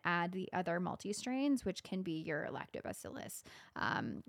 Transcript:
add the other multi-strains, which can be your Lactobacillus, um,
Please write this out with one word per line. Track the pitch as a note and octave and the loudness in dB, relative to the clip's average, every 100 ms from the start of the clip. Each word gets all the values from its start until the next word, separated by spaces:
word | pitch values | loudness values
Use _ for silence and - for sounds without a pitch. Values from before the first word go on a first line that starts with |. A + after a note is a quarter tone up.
| E3+ | 2
add | F3 F3 | 4 2
the | F#3 F#3 | 0 0
other | F3+ F3 E3+ | 0 2 2
multi-strains, | F3+ - G3 G#3 B3+ C4 C#4+ C4+ F#3+ | 2 -2 -2 -2 0 2 4 4 2
which | F#3 | -2
can | - G#3 | -2 -2
be | F#3 D#3+ | 0 -2
your | D#3+ D3+ - | 0 0 0
Lactobacillus, | C3 - - - - - - - - - - - - | -4 -4 -6 -4 -6 -6 -8 -8 -10 -12 -18 -10 0
um, | - - A2+ - | 2 2 0 -4